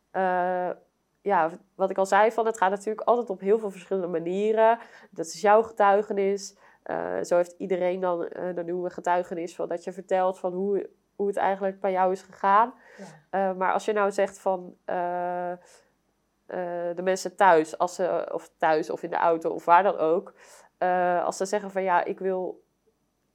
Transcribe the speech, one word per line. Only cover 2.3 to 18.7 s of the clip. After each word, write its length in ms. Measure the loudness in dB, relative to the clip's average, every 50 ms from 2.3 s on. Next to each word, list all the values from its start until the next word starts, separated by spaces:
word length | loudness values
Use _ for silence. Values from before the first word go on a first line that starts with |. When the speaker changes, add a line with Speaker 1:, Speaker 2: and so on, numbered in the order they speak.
Speaker 1:
van 140 | 4 2 0
het 100 | 0 0 2
gaat 120 | 0 0
natuurlijk 380 | 0 -2 -4 -6 -6 -2 0 2
altijd 220 | 2 2 0 -4
op 100 | -6 -4
heel 180 | 0 0 0 0
veel 120 | 0 -4
verschillende 380 | -10 -10 -8 -6 -4 -4 -2 -2
manieren. 720 | -4 -4 -4 -4 -2 0 0 0 2 4 4 4 4 2 -2 -14 -20 -20 -20 -14
Dat 160 | -10 -10 -10
is 140 | -10 -6 0
jouw 220 | 4 6 6 6
getuigenis. 920 | 4 2 2 2 4 6 6 4 2 0 -2 -2 0 0 -2 -4 -6 -12 -18 _ _ -20 _ _
Eh, 380 | -10 -8 -6 -6 -4 -4 -4 -4
zo 140 | -2 0 0
heeft 180 | 0 0 -2 -6 -10
iedereen 420 | -6 -4 -2 -2 -2 -2 -2 -2
dan, 280 | -2 -2 -2 -2 -4 -8
eh, 260 | -8 -8 -8 -6 -6
dan 120 | -6 -6
noemen 180 | -6 -4 -4 -6
we 60 | -6
getuigenis 640 | -8 -4 -2 0 0 0 -2 -4 -6 -8 -8 -8 -8
van 140 | -8 -8 -6
dat 160 | -6 -8 -8
je 80 | -10
vertelt 460 | -12 -10 -6 -2 0 0 0 0 -2 -2
van 140 | -6 -6
hoe, 360 | -4 -2 -2 -2 -2 -2 -4 -6 _ _ _ _ _
hoe 100 | -4 -4
het 100 | -2 -2
eigenlijk 440 | 0 0 0 0 -2 -4 -6 -4 -4
bij 120 | -4 -2
jou 200 | 0 2 2 2
is 100 | 0 -2
gegaan. 520 | -8 -14 -8 -2 2 4 4 4 4 2 -2 _ _ -20 -20
Speaker 2:
Ja. 80 | -20 -20 -20 -20 -20 _ _ -2 -2 -2 -2
Speaker 1:
Eh, 60 | -2
maar 160 | 0 0 0
als 120 | 0 0 0
je 80 | 0
nou 200 | 0 0 0 0
zegt 260 | 0 0 -2 -2 -2 -4
van, 380 | -4 -4 -4 -4 -6 -12 -20 _ _
eh, 680 | -6 -4 -4 -4 -4 -4 -4 -4 -4 -4 -6 -6 -6
eh, 60 | -8 -10 -14 -20 -20 -20 _ _ _ _ _ _ _ _ _ _ _ _ _ -10 -8 -6 -6 -6 -6 -6 -6 -6 -6
de 60 | -2
mensen 340 | -2 -2 0 -2 -4 -4 0
thuis, 420 | 4 6 8 8 6 6 2 -2 -2
als 160 | -4 -2 -2
ze, 360 | -2 -2 -2 -2 -2 -4 -4
of 180 | -8 -10 -10 -12 _
thuis 340 | 0 2 2